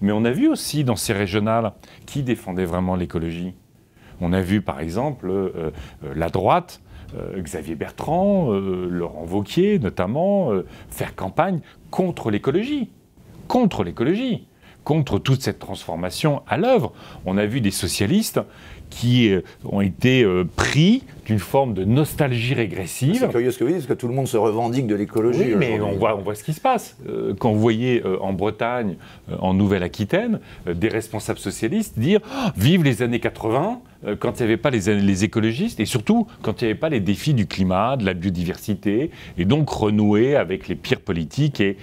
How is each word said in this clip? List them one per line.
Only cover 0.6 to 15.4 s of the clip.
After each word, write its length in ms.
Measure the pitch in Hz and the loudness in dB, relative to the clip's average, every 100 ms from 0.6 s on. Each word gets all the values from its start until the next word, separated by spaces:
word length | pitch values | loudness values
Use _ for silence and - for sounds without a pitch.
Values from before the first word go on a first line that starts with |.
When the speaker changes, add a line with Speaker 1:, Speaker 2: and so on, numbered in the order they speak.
| - 147 | -2 -2
Speaker 1:
dans 100 | 131 | 0
ces 180 | 107 - | 0 0
régionales 600 | 101 98 104 107 113 107 - - - - | 0 0 0 2 0 0 -4 -18 -20 -10
qui 160 | 143 | -6
défendaient 420 | 123 107 - 90 | -2 -2 -4 -2
vraiment 300 | 92 87 92 | -2 0 0
l'écologie. 600 | 92 85 85 82 85 90 90 _ _ _ _ - - | -2 -2 -4 -6 -6 -8 -12 _ _ _ _ -20 -6
On 120 | 87 | 0
a 80 | 92 | 0
vu 200 | 90 104 | 2 0
par 160 | 92 69 | 0 -6
exemple, 480 | 82 90 147 139 92 | -4 -4 -4 -4 -4
euh, 220 | 98 95 90 78 76 - - | -2 -2 -4 -6 -8 -14 -14
euh, 80 | 76 | -10
la 140 | 69 82 | -4 -2
droite, 520 | 95 101 170 175 - - - - 85 | 0 2 2 0 -14 -20 -20 -16 -12
euh, 240 | 87 95 | -10 -8
Xavier 320 | 80 85 76 | -8 -8 -8
Bertrand, 800 | 80 95 - - 170 202 196 147 | -8 -8 -8 -4 0 2 2 2
euh, 340 | 98 98 90 90 | 0 0 -2 -2
Laurent 360 | 90 82 78 85 | -4 -4 -6 -4
Wauquiez 520 | 98 101 - 196 202 | -4 -2 2 2 2
notamment, 720 | 98 - 92 135 190 202 156 | 0 -2 -2 0 0 2 2
euh, 120 | 98 - - - | 0 -2 -10 -14
faire 280 | - 90 - | -8 -8 -8
campagne 420 | 95 117 175 170 - - - | -6 0 0 0 -6 -18 -10
contre 400 | - 180 - 120 | -2 -2 -2 -2
l'écologie, 600 | 104 135 160 247 294 226 - _ _ - - - | 0 0 0 0 -4 -6 -10 _ _ -20 -16 0
contre 340 | 247 220 110 | 2 2 2
l'écologie, 640 | 87 80 120 202 262 170 - _ - - | -2 -2 0 0 -2 -4 -8 _ -20 -10
contre 340 | - 160 135 98 | -2 0 2 0
toute 240 | - 135 | 2 0